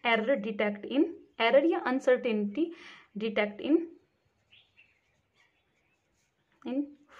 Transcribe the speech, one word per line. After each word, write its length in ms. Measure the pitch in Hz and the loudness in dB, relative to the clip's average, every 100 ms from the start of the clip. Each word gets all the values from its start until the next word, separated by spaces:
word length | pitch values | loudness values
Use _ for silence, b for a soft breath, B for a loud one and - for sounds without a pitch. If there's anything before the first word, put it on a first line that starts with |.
| 240 | 0
एरर 300 | 226 220 277 | 0 2 -2
डिटेक्ट 500 | 208 208 214 208 - | -2 -2 -4 -4 -4
इन, 280 | 254 330 - - - | 0 0 -2 -14 -2
एरर 240 | 226 269 330 | 4 4 4
या 140 | 370 | 2
अनसर्टेनिटी 920 | 262 262 - 247 247 214 202 208 339 B B B B 202 | -2 0 2 2 2 0 -2 -2 -4 B B B B -8
डिटेक्ट 440 | 226 214 208 - | -4 -2 -2 -4
in, 140 | - 339 339 - _ _ _ _ _ - _ _ _ _ _ _ _ _ _ _ _ _ _ _ _ _ _ _ _ _ 240 | 0 0 0 -12 _ _ _ _ _ -20 _ _ _ _ _ _ _ _ _ _ _ _ _ _ _ _ _ _ _ _ -6
in 180 | 262 285 - _ | -4 -6 -12 _